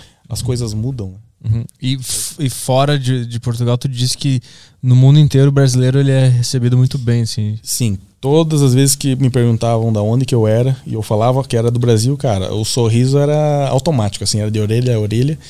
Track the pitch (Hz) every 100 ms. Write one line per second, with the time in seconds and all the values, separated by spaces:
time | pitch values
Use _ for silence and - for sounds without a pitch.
0 | - _ - 110 123 123 117 107 120 131
1 | 98 95 - _ 113 113 120 _ 127 135
2 | 123 - - - 139 - - 131 143 147
3 | 127 127 117 120 123 117 120 120 139 123
4 | 127 - 143 127 - - - _ 127 127
5 | 131 147 151 135 139 139 135 123 127 135
6 | 139 135 131 123 120 135 120 127 127 139
7 | 117 117 110 - 107 107 - - 117 98
8 | - _ 131 151 165 156 139 127 139 -
9 | 143 131 135 123 120 117 117 117 113 107
10 | 104 120 131 123 107 110 127 127 - 110
11 | 107 107 117 131 127 117 117 120 120 110
12 | 120 143 139 98 92 104 104 - 117 113
13 | 127 143 143 151 151 143 135 127 139 139
14 | 104 - 101 110 107 107 104 113 127 113
15 | 104 107 135 156